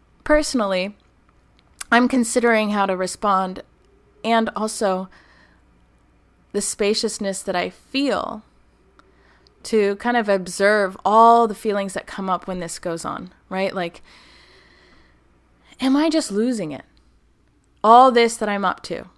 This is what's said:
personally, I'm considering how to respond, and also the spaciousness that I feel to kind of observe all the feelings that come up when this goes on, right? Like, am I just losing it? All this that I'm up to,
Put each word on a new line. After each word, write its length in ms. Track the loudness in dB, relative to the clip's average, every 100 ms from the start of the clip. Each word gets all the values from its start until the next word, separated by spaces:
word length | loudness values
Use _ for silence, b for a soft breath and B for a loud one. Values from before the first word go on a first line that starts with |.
| _ _
personally, 720 | 0 2 2 -2 0 -2 -4 -8 _ _ _ _ _ _ _ _ 0
I'm 160 | 2 2
considering 640 | 0 0 0 2 0 0
how 160 | -2 -2
to 100 | -2
respond, 640 | -4 -4 0 0 0 -8 -16 _ _ _ _ _
and 260 | -2 0 0 -4
also 520 | -6 -2 -2 -2 -6 b b b b b b _ _ _ _ _ _ _ _
the 80 | -6
spaciousness 800 | -6 -2 -2 0 -4 -6 -6 -6
that 120 | -6
I 160 | -6 -6
feel 720 | -10 -8 -4 -2 -2 -4 -10 -16 _ _ _ _ _ b b b b b _
to 320 | -2 0 0 -2
kind 200 | -2 -2
of 120 | 0
observe 680 | -2 -2 0 2 2 0 -2
all 420 | 2 6 8 8 4
the 80 |
feelings 400 | 0 -4 -4 -4
that 120 | -8 -10
come 220 | -10 -4
up 180 | -4 -4
when 120 | -8
this 200 | -8 -8
goes 260 | -8 -8
on, 280 | -8 -10 -12 -20 _
right? 240 | -4 -4
Like, 300 | -4 -8 -10 b b b b b b b b b b b b b _ _ _ b b
am 160 | 0 2
I 120 | 2
just 220 | 0 -2
losing 420 | -2 -2 -2 -6
it? 120 | -10 -14 _ _ _ _ _ _ _ _ _
All 280 | 6 8 8
this 260 | 6 2 0
that 120 | -4
I'm 160 | -2
up 180 | -4 -6
to, 260 | -10 -12 -12